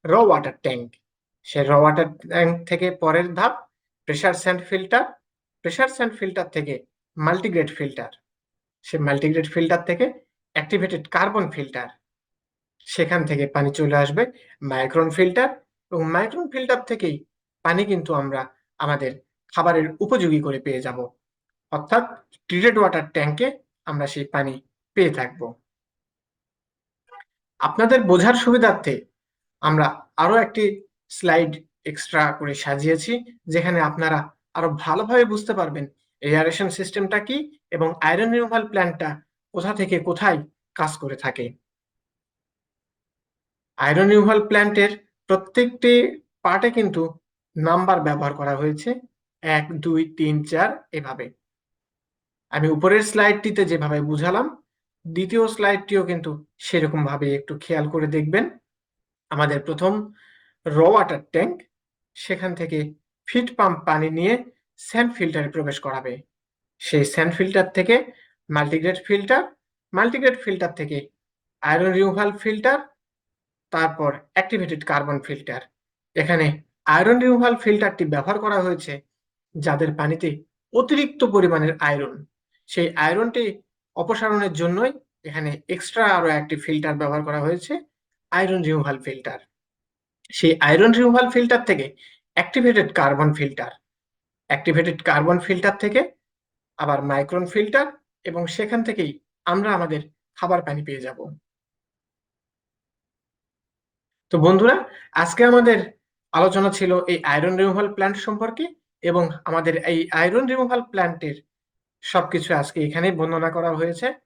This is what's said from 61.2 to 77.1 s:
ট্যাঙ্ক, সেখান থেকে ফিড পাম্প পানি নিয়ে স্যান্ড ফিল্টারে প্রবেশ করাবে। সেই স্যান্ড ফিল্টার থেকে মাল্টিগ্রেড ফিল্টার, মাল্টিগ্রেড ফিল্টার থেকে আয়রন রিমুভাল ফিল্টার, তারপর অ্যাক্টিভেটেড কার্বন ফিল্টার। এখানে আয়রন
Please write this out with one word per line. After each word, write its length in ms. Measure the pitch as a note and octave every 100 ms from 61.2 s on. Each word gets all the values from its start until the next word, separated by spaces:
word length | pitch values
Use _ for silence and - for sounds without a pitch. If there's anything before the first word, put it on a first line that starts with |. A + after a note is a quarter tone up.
| -
ট্যাঙ্ক, 220 | E3 A3+ F4+ - _ _ _ _ -
সেখান 360 | - F3+ F#3 E3+
থেকে 200 | D#3+ D#3 D3+ - _ _ -
ফিড 200 | B3 B3 B3
পাম্প 200 | G3 D#3+ D#3+
পানি 200 | D#3 D#3+ D#3+
নিয়ে 160 | F#3 B3 - _ _ _
স্যান্ড 300 | - A3 A#3+ -
ফিল্টারে 340 | E3 D3+ C#3+ D#3+
প্রবেশ 220 | D3 C#3 C#3
করাবে। 280 | C3 C3 B2 _ _ _ _ _ _
সেই 240 | - D3+ C#3+
স্যান্ড 180 | - E3 E3+
ফিল্টার 300 | F#3+ F#3+ F#3 -
থেকে 180 | F3+ B3 D#4 - _ _ -
মাল্টিগ্রেড 480 | D3 D3 D#3+ E3+ F#3 -
ফিল্টার, 340 | G3+ G3 C4+ - _ _ _ _
মাল্টিগ্রেড 420 | F#3 A#3 B3+ C4 B3
ফিল্টার 280 | - F#3 F3 E3+
থেকে 180 | D3 D3 - _ _ _ _ _
আয়রন 280 | D3 D#3+ F#3 F#3
রিমুভাল 320 | G3 F#3+ G#3 G3+
ফিল্টার, 380 | A3 G#3+ B3+ C#4+ - _ _ _ _ _ _ _ _
তারপর 380 | E3 D#3+ D#3 D3 C#3 _ C3
অ্যাক্টিভেটেড 460 | - G#3 E3+ D3+ -
কার্বন 280 | D3 D3 C#3+ C#3
ফিল্টার। 360 | C#3 - B2 - _ _ _ _ -
এখানে 320 | D3+ E3+ D3+ D3+ _ _ - D#3
আয়রন 220 | G3+